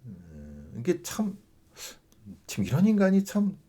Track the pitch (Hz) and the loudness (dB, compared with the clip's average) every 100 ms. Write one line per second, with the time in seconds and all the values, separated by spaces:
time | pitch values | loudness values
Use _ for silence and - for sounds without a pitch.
0 | 127 92 85 76 73 73 73 98 120 170 | -16 -18 -18 -18 -16 -18 -14 -8 -2 -2
1 | - - 214 - _ _ _ - - - | -2 -4 -4 -4 _ _ _ -18 -18 -18
2 | _ _ 104 95 - - 98 135 202 214 | _ _ -20 -20 -12 -4 0 4 4 6
3 | 190 196 196 208 208 - | 6 4 2 0 0 -2